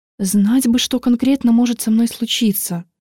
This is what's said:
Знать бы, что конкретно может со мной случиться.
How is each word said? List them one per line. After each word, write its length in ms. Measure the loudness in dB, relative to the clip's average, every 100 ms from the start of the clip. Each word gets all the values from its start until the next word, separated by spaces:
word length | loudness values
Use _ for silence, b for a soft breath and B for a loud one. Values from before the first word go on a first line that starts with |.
| _ -8
Знать 480 | -2 0 2 2 2
бы, 140 | 0
что 180 | -2 -2
конкретно 540 | 0 0 2 2 2
может 280 | 2 2 -2
со 120 | 0
мной 160 | 0 0
случиться. 760 | -4 -6 0 0 0 -4 -8 -12 _ _